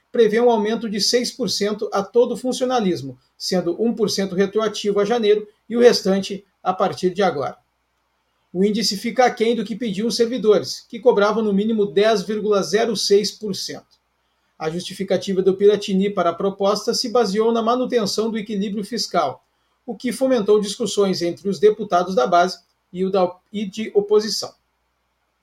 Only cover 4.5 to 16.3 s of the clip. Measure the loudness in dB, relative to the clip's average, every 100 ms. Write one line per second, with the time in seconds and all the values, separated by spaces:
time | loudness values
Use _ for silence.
4.5 | 0 -2 -2 -2 0 0 2 2 2 -2
5.5 | _ -6 4 6 6 2 -2 -4 -10 -14
6.5 | _ -4 -2 -2 0 -2 0 0 0 -6
7.5 | -10 _ _ _ _ _ _ _ _ _
8.5 | 0 0 2 -2 -4 -2 2 2 4 0
9.5 | 0 -4 -6 -6 -2 -2 0 0 2 2
10.5 | 2 0 -10 -14 0 2 4 2 2 0
11.5 | 2 2 0 0 2 2 2 -2 -4 0
12.5 | 0 0 0 0 -2 2 2 2 -6 -8
13.5 | -8 -10 -12 -18 _ _ _ _ _ _
14.5 | -10 -6 -6 -8 -8 -2 -2 0 0 0
15.5 | 4 4 4 0 0 0 0 0